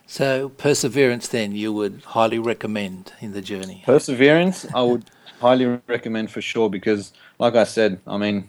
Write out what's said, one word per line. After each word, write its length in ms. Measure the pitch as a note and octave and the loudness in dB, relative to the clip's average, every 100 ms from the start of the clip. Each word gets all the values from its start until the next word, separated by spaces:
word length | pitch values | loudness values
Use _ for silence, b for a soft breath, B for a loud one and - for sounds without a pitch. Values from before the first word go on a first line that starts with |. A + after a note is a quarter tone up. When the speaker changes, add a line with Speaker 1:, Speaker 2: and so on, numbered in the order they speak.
| b | b
Speaker 1:
So 440 | - C#3 C3 C#3 | -2 0 0 -4
perseverance 760 | - C#3+ C#3+ C3 B2 C3 A#2+ - | -2 2 2 2 4 4 2 -4
then 280 | A#2+ G#2 G#2 | -4 -2 -4
you 160 | G#2+ | -4
would 300 | G#2 G2+ G2+ - | -2 -4 -6 -4
highly 320 | A#2 A2+ A#2 | 0 2 2
recommend 720 | A2+ A2 A2 G#2+ G2 F#2 F#2+ - | -2 -4 -4 -6 -6 -10 -18 -16
in 120 | A2 | -12
the 100 | G2+ | -12
journey? 400 | F#2+ G2+ F#2+ F#2 | -10 -10 -10 -6
Speaker 2:
Perseverance, 800 | - C#3+ D3+ B2 C#3 D#3 F#3 F3+ - | 2 2 2 4 4 6 2 -2 -4
I 100 | B2 | -2
would 280 | B2 A#2+ - _ | 0 0 -4 _
Speaker 1:
<laughs> 180 | - - | -20 0
Speaker 2:
highly 260 | B2 C3 B2 B2 - | 2 4 2 -2 -4
recommend 420 | A#2 A#2 A2 G#2+ | -6 -4 -6 -6
for 100 | A2 | -8
sure, 300 | - A#2 A2 | -6 0 0
because 420 | F#2+ A2+ G#2 G2 _ b b | 0 0 -2 -2 _ b b
like 160 | A#2+ A2+ | 2 4
I 80 | |
said, 360 | G#2 - G#2+ F#2 - | 2 2 0 0 -8
I 100 | G#2 | -4
mean, 320 | G#2 G2+ | -2 -4